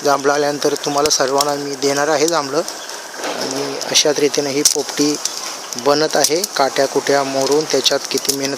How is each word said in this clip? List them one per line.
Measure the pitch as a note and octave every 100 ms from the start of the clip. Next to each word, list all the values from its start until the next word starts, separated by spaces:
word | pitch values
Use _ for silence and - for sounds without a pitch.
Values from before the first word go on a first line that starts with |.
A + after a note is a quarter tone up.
जांभळं | C#3+ C#3 C#3
आल्यानंतर | C#3+ D3 D3 D3
तुम्हाला | C#3+ - C#3+ D3+
सर्वांना | C#3+ C3+ C#3 D3
मी | C#3+ C#3+ C3+
देणार | C#3 C#3 D3
आहे | D3+ D#3
जांभळं. | E3 C#3 C#3+ E3+ - - - - -
आणि | - - - C3+ C#3+ C#3 -
अशाच | C3 D#3 C#3+
रीतीने | C#3+ C#3 C#3+
ही | C3+
पोपटी | D3 D3+ C3+ - D3 D3 - - - - - B2
बनत | B2 D3 D#3 D#3+
आहे, | C#3+ D#3 G3 -
काट्या | C3+ - C3+
कुट्या | C#3+ - C#3
मोरून | C3+ C3+ C3+ D3 D#3
त्याच्यात | C#3 - C#3 -
किती | C#3 - C#3
मेहनत | C#3